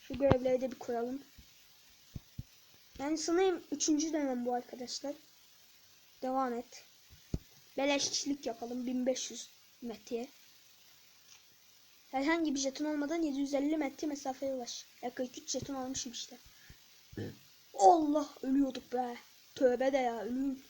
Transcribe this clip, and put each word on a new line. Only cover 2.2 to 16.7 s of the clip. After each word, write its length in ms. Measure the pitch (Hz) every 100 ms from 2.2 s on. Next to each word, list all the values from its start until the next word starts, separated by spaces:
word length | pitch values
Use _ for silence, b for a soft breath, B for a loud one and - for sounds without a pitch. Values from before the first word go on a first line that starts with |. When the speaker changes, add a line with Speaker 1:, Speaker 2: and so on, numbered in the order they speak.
| - - - - - - - -
Speaker 1:
Yani 200 | 277 311
sanırım 440 | 311 339 381 349 -
üçüncü 420 | 294 - 302 320
dönem 340 | 302 277 247 240
bu 80 |
arkadaşlar. 600 | 247 247 240 240 - 277 294 - - - - - - - - - -
Devam 300 | 262 269 262
et. 320 | 233 247 - - - - - - - - - - -
Beleşçilik 720 | 277 285 - - 277 277 254
yapalım 400 | 226 240 247 247
bin 200 | 254 254
beş 240 | 254 -
yüz 200 | 233 - - - -
metreye. 460 | 240 208 - 233 254 - - - - - - - - - - - - _ _ - - - -
Herhangi 440 | 262 277 339 311
bir 60 | 269
jeton 240 | 269 269
olmadan 380 | 302 302 285 339
yedi 160 | 320 269
yüz 160 | 277
elli 220 | 277 285 311
metre 300 | 320 - 311
mesafeye 480 | 285 285 262 277
ulaş. 320 | 262 240 - - -
Ya 120 | 247
kırk 240 | 247 254 277
üç 120 | -
jeton 240 | 262 247
almışım 380 | 269 254 262 247
işte. 260 | 233 - 247 - B B